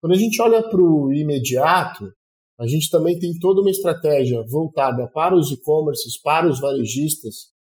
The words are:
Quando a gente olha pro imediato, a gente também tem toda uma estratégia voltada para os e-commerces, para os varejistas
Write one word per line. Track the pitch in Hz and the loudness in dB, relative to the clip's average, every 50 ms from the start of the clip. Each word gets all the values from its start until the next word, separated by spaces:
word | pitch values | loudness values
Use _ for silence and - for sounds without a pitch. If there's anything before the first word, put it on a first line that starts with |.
Quando | - 165 180 | 2 2 2
a | 190 | 2
gente | 214 233 214 - | 2 0 0 2
olha | 226 233 226 226 | 2 4 4 4
pro | 220 226 - 185 180 170 160 151 143 135 139 | 2 0 2 4 4 6 4 4 2 0 0
imediato, | 147 151 151 147 135 120 - 123 127 139 160 175 185 156 - - - 101 95 _ _ _ _ _ _ _ _ _ _ | -2 0 0 -2 -2 -2 -2 0 0 2 4 2 2 0 -2 -8 -14 -16 -16 _ _ _ _ _ _ _ _ _ _
a | 117 117 | -4 -2
gente | 139 156 151 - | -2 -2 -2 2
também | - 165 156 170 175 170 | 0 2 2 2 0 -2
tem | 175 175 170 170 | -4 -6 -6 -2
toda | 180 185 196 190 | 0 2 2 4
uma | 196 196 | 2 2
estratégia | 190 196 196 180 165 170 - 156 147 139 131 123 123 117 110 | 0 0 -2 -4 -4 -2 0 0 2 2 2 0 -2 -4 -4
voltada | 113 123 151 160 156 - - 139 131 123 123 123 113 | -4 -4 -4 -4 -4 -2 -2 0 0 0 -2 -6 -6
para | _ 151 160 180 185 | _ -2 0 2 4
os | 175 156 135 | 2 2 2
e-commerces, | 143 127 - - 151 156 151 151 143 - - 120 - - | -4 -8 -2 0 0 0 0 -2 -4 -6 -8 -10 -12 -6
para | _ 147 151 165 165 170 | _ 0 0 2 2 0
os | 139 127 | 0 0
varejistas | 135 139 139 135 120 107 113 135 147 156 151 - - 113 - - - _ _ _ _ | -2 -4 -2 -2 -4 -4 -4 -4 -4 -4 -4 -6 -10 -14 -14 -14 -20 _ _ _ _